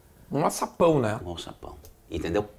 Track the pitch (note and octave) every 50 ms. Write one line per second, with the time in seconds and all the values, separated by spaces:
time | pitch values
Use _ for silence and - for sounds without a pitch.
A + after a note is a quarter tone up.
0 | _ - - - - - - C#3 D#3+ F#3+ - - - - - - F#3 E3+ D#3+ C#3+
1 | A#2+ G#2+ G#2 G#2+ F#2 F2+ E2+ E2 - - - - - - - - - - - _
2 | _ - - F2 F2 E2+ E2+ G2+ G#2 - -